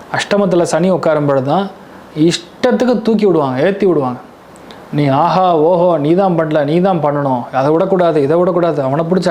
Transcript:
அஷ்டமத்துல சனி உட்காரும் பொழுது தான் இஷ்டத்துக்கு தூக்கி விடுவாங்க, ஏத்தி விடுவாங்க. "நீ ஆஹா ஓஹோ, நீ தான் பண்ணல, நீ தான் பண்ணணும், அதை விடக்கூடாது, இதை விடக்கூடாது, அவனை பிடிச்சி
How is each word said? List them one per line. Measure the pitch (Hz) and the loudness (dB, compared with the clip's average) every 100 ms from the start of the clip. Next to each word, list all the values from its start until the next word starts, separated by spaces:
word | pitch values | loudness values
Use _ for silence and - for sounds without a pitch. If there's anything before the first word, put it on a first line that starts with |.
| - - | -10 -8
அஷ்டமத்துல | - 202 202 175 | -2 0 0 0
சனி | 170 160 180 | 0 0 0
உட்காரும் | 175 147 151 143 | 0 0 0 0
பொழுது | 139 131 | 0 0
தான் | 165 294 - - - - 156 | -2 -4 -8 -20 -20 -12 0
இஷ்டத்துக்கு | 160 - - - 254 220 247 214 | 0 0 -6 -4 -2 0 0 0
தூக்கி | - 226 208 | 0 0 2
விடுவாங்க, | 165 139 127 | 2 0 0
ஏத்தி | 165 202 202 | -2 0 0
விடுவாங்க. | 160 131 123 - - - - - - - | 0 -2 -6 -14 -20 -20 -20 -20 -20 -8
"நீ | 147 147 | -2 0
ஆஹா | 139 170 165 185 143 | 2 0 2 2 2
ஓஹோ, | 156 180 180 165 | 2 2 2 0
நீ | 143 | 0
தான் | 175 196 165 | 2 2 0
பண்ணல, | 156 151 | 0 0
நீ | 143 165 | 0 0
தான் | 185 180 | 0 0
பண்ணணும், | 147 147 143 127 117 | 0 -2 -2 -4 -4
அதை | 131 139 | -2 0
விடக்கூடாது, | 160 185 185 175 156 | 0 0 0 2 2
இதை | 139 165 | 0 2
விடக்கூடாது, | 180 175 170 147 | 0 0 0 -2
அவனை | 135 147 165 | -2 -2 -2
பிடிச்சி | 185 175 | -2 0